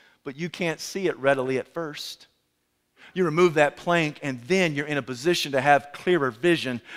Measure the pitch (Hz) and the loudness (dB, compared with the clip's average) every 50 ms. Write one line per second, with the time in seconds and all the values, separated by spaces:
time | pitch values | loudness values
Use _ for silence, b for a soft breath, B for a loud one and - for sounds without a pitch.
0 | b b b b _ 147 131 139 170 170 - - 196 170 156 143 - - - 196 | b b b b _ -14 -10 -8 -8 -8 -6 -4 -4 -4 -4 -4 -8 -10 -8 -4
1 | 196 170 - 117 127 135 139 131 127 131 135 127 - - _ 165 170 151 147 - | -2 -2 -2 0 2 2 2 2 0 -2 -2 -4 -4 -6 _ -10 -10 -8 -10 -12
2 | - - - - - _ _ _ _ _ _ _ _ _ _ _ _ _ B B | -14 -14 -14 -16 -20 _ _ _ _ _ _ _ _ _ _ _ _ _ B B
3 | B B B 180 185 165 151 160 180 180 156 156 147 143 - - - 175 175 170 | B B B 0 0 0 4 4 4 4 6 6 4 4 2 -2 -2 0 2 2
4 | 160 151 143 - - 143 131 123 120 120 180 190 185 170 151 143 151 151 151 143 | 2 0 -2 -6 -8 -8 -8 -8 -4 -2 0 2 2 0 0 -2 -4 -4 -4 -4
5 | 127 - 131 120 127 165 175 170 - 151 139 135 123 147 147 139 - - - - | -4 -6 -8 -4 0 0 0 0 -2 -2 -2 0 4 6 4 4 4 -2 -10 -6
6 | - - 180 170 143 131 117 110 127 175 170 151 110 131 123 117 B B B | -2 0 2 2 2 0 -2 0 2 2 2 2 0 -4 -6 -6 B B B